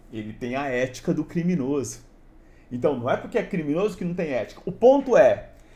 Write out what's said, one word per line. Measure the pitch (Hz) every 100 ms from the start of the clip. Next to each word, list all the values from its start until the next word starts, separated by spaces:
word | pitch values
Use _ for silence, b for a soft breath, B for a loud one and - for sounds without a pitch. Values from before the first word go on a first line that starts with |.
| -
Ele | 110 107
tem | 110 123
a | 131 143
ética | 123 123 - -
do | 147
criminoso. | 147 170 170 180 127 143 117 - - _ - b b b b
Então, | 123 156 131
não | 117
é | -
porque | - 233
é |
criminoso | 185 180 147 156 214 180
que |
não | 175
tem | 180 160
ética. | 123 104 -
O | -
ponto | 180 233 277 269 202
é, | 131 - - b b